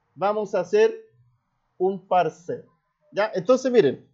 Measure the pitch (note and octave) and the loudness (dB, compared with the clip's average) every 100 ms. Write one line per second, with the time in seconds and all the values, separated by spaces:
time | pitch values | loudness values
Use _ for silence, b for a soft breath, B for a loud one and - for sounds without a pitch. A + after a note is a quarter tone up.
0 | _ C3 F#3+ G#3+ G#3 G3 F3 G#3 A3 - | _ -6 -4 -4 -4 -4 0 2 2 0
1 | - _ _ _ _ _ _ _ F#3 G3 | -18 _ _ _ _ _ _ _ -4 -4
2 | - F3+ E3+ - - D#3+ - _ _ _ | -2 0 0 -4 -12 -12 -12 _ _ _
3 | _ D#3 G#3+ G#3+ F3 B3+ C4 A#3+ D3 - | _ -4 -4 -4 0 0 2 2 2 -2
4 | _ | _